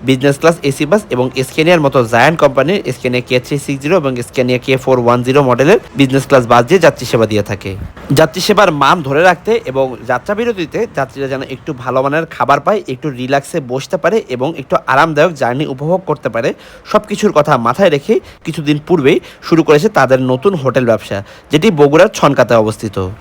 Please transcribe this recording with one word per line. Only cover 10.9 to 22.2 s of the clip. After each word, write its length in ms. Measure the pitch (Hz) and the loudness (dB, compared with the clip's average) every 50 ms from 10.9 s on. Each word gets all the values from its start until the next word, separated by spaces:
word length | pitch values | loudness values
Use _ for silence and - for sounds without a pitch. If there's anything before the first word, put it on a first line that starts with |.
| - | -4
যাত্রীরা 300 | 151 135 127 - 135 135 131 135 | -6 -6 -6 -6 -8 -8 -6 -6
যেন 80 | 131 135 - 135 | -8 -8 -10 -12
একটু 160 | 120 - - 147 123 123 | -12 -10 -12 -12 -8 -8
ভালো 160 | 127 120 131 135 | -4 -2 0 0
মানের 220 | 139 143 160 165 160 - | 0 -2 -2 -4 -6 -6
খাবার 240 | - 147 143 143 143 - | -6 0 0 0 0 2
পায়, 140 | 175 208 208 180 - 131 | -2 -2 -2 -4 -8 -12
একটু 140 | 127 - 156 135 120 | -8 -8 -8 -8 -6
রিল্যাক্সে 400 | 127 127 139 139 143 - - 170 139 120 | -4 -2 -2 -2 -2 -4 -8 -8 -6 -6
বসতে 260 | 123 139 - - - 175 156 | -8 -8 -6 -6 -8 -2 -2
পারে 140 | 170 202 226 - - 127 | 0 -2 -2 -4 -4 -6
এবং 140 | 120 123 156 160 - | -4 -4 -6 -6 -8
একটু 140 | 131 _ 185 - - - 127 | -8 _ -4 -4 -2 0 0
আরামদায়ক 380 | 135 156 165 156 143 156 185 170 135 | 2 2 2 2 0 0 0 0 -2
জার্নি 240 | 131 117 123 135 151 143 139 | -4 -2 -2 -4 -4 -6 -6
উপভোগ 260 | 127 143 156 180 185 185 - | -8 -4 -4 -4 -4 -2 -4
করতে 200 | 151 - - 131 110 | -6 -4 -4 -6 -6
পারে, 140 | 113 120 156 208 - - - - - - - | -4 -4 -4 -6 -6 -16 -20 -20 -20 -12 -2
সব 100 | - 160 - - | -2 -2 -2 -2
কিছুর 220 | - - - 202 165 | -6 -2 -2 0 2
কথা 160 | - - 156 147 127 117 | 2 2 2 0 0 0
মাথায় 240 | 117 - - 202 185 147 | -2 0 2 2 2 2
রেখে 180 | 139 - - 214 190 - - - _ _ | 0 0 -2 -2 -2 -2 -8 -20 _ _
কিছুদিন 320 | - 151 170 147 143 151 147 151 | -10 -8 -6 -2 -2 -2 -2 0
পূর্বেই 300 | - 175 175 131 135 165 180 - - - - - | -2 -2 2 4 2 2 2 -2 -8 -20 -18 -4
শুরু 140 | - 170 160 156 | 0 0 0 4
করেছে 200 | - 156 147 156 220 - | 4 4 4 4 2 2
তাদের 220 | - 135 123 131 127 131 127 | 2 2 2 2 0 2 0
নতুন 220 | 127 127 - 202 196 160 131 | -2 0 0 -2 -2 0 -4
হোটেল 220 | 135 113 135 127 117 | -2 -2 0 0 0
ব্যবসা, 260 | 113 104 - - 104 98 101 - - - - - | 0 0 -2 -8 -8 -8 -8 -12 -20 -20 -10 -2
যেটি 160 | - 151 - 226 180 147 | -2 2 2 2 4 4
বগুড়ার 320 | 147 143 143 160 180 220 214 | 4 4 6 6 4 4 2
ছনকাতে 360 | - | 0